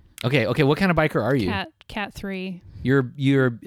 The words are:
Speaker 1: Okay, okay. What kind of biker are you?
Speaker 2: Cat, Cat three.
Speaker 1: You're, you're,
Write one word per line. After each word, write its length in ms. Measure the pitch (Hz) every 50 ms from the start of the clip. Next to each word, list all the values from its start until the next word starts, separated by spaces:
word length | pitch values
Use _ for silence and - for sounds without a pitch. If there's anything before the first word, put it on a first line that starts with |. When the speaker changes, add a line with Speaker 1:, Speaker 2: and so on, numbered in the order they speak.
| - _ _ - -
Speaker 1:
Okay, 220 | 120 143 131 110
okay. 160 | 104 123 156 139
What 140 | 135 151 -
kind 100 | 196 185
of 60 | 165
biker 240 | 160 156 156 - 139 107
are 120 | 120 143
you? 120 | 131 98 -
Speaker 2:
Cat, 200 | 208 196 175 320 - _ _
Cat 260 | - - 220 202 - -
three. 480 | - - 196 190 185 185 190 180 175 - - - - -
Speaker 1:
You're, 280 | 123 139 139 127 120 -
you're, 440 | 143 135 135 139 135 131 123 117 104 -